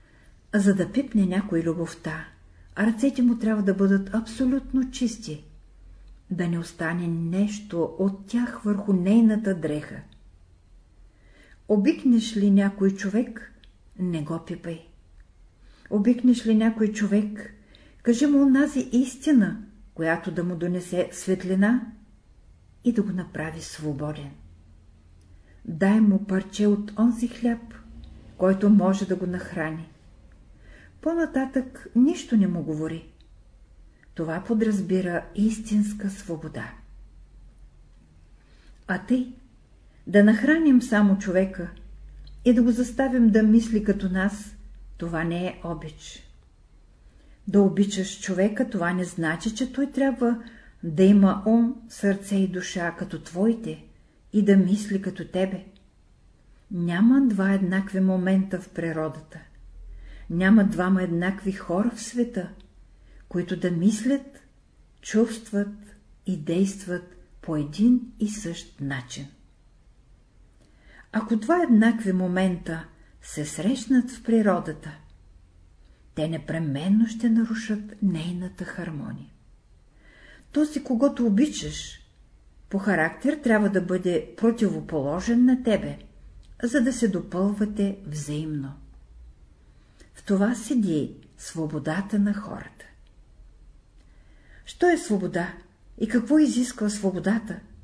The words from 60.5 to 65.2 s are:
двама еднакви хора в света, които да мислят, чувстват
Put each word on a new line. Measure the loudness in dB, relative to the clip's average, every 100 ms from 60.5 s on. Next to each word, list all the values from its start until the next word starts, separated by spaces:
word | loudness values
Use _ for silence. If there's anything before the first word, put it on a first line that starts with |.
| 6
двама | 6 2 0 0
еднакви | 0 -2 -2 -4 -6
хора | -6 -4 -2 -2
в | -4
света, | -6 -4 -4 -4 -8 -12 -20 -20 -20 _ -20 -20 -8
които | -6 -4 -4
да | -2
мислят, | 2 2 2 0 -2 -4 -20 _ _ _ _ _ _
чувстват | -4 0